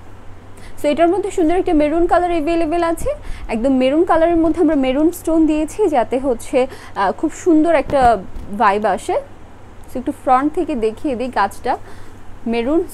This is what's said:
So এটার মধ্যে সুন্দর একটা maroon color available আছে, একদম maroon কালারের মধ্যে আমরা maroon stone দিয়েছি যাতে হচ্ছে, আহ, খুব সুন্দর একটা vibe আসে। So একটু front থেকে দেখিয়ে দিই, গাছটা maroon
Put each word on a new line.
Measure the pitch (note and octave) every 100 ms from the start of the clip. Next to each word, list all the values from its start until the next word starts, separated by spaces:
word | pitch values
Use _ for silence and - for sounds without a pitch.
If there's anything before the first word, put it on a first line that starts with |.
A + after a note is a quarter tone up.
| - - - - - - - -
So | D4
এটার | D4 E4+
মধ্যে | F#4+ G4+
সুন্দর | G4 D#4 F4+
একটা | F4+
maroon | D4+ D4 E4 E4+
color | F4 F4
available | F4 D4 E4+ D#4+ F4
আছে, | E4 E4+ B4 D5 - - -
একদম | A3 C4 C4
maroon | B3+ D4+ F4+
কালারের | E4 E4 E4+
মধ্যে | E4 E4
আমরা | D#4 D4+
maroon | C4 B3+ D#4+
stone | E4+ - D#4+ D#4
দিয়েছি | D4+ D#4 - G4+
যাতে | C#4+ A3 F3+
হচ্ছে, | E3 A3+ - C4 B3+ - - -
আহ, | G3
খুব | - D#4+ -
সুন্দর | F4+ D#4 D#4+ D#4
একটা | C4 C#4+ B3 G#3 - - - G3+
vibe | A3 G#3 G#3+
আসে। | G3 - A4+ - - - - - - -
So | B3+
একটু | -
front | C#4 - B3+ D4
থেকে | F#4 D#4 C4+
দেখিয়ে | A3 A3 D#4 A#3
দিই, | B3+
গাছটা | A#3+ G3+ - B3 E4 - - - - - - A#3
maroon | A#3 A#3 E4 F#4